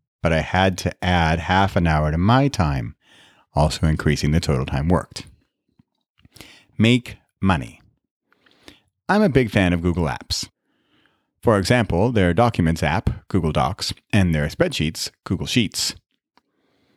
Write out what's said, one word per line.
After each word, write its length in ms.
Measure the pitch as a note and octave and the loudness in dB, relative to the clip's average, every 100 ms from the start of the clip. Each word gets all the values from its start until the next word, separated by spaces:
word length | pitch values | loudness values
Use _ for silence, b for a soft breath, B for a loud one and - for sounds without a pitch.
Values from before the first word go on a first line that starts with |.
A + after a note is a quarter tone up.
| _ _ | _ _
but 100 | E2 | -2
I 80 | D#2+ | 0
had 380 | D#2 F#2 F#2+ F#2 | 0 2 2 0
to 260 | - - | -6 -4
add 360 | F2+ F2+ D#2+ D#2+ | 0 2 2 0
half 360 | D#2+ F#2 G2 G2 | 0 2 2 0
an 100 | E2+ | 0
hour 240 | D#2 D2+ | 2 0
to 60 | D#2+ | 0
my 320 | F#2+ B2+ C#3 | 2 2 2
time, 460 | - D#2+ C#3 - - b b b b b | 0 -2 -2 -6 -12 b b b b b
also 340 | - D2+ - D#2+ | -2 0 0 0
increasing 440 | D#2+ D#2 C#2+ D2 | 0 0 0 0
the 100 | D#2 | 0
total 240 | - C2+ | 0 -2
time 240 | - C2 D#2 | -2 -2 0
worked. 380 | F2 - - - _ _ _ _ _ _ _ _ _ _ B B B B - | 0 -2 -14 -18 _ _ _ _ _ _ _ _ _ _ B B B B 0
Make 400 | A2 B2 - - _ - | 2 2 -2 -20 _ -4
money. 420 | F#2+ E2+ A#1 - _ _ _ _ _ b b b b b b b - | -2 -2 -4 -16 _ _ _ _ _ b b b b b b b -2
I'm 120 | G3+ | 2
a 80 | G#3 | 2
big 220 | C3 A#2+ | 2 2
fan 240 | G#2 F2+ | 2 2
of 80 | F2 | 2
Google 240 | F2 E2+ D#2+ | 0 -2 -4
Apps. 420 | B1 - - - _ _ _ _ _ _ _ _ _ | -6 -8 -8 -10 _ _ _ _ _ _ _ _ _
For 160 | - G2+ | 2 2
example, 540 | F#2+ B2 G#2 E2+ A2+ | 4 2 2 0 0
their 200 | A2+ F2+ | 2 2
Documents 500 | E2+ A#2+ - E2 E2 | 2 0 2 0 0
app, 460 | D2+ F2 - - - | -2 -2 -2 -6 -4
Google 240 | G2 D#2 | -2 -2
Docs, 400 | D2+ C2+ - - - _ | -2 -2 -4 -10 -10 _
and 240 | G2+ F2+ | 0 2
their 140 | D#2 D2+ | 0 -2
spreadsheets, 640 | - E2 - D#2 - - _ | -2 -4 -2 -4 -4 -10 _
Google 220 | - F#2 - | -8 -6 -2
Sheets. 480 | B2+ G#2+ - - - _ _ _ _ _ _ _ _ _ | -2 -2 -4 -6 -8 _ _ _ _ _ _ _ _ _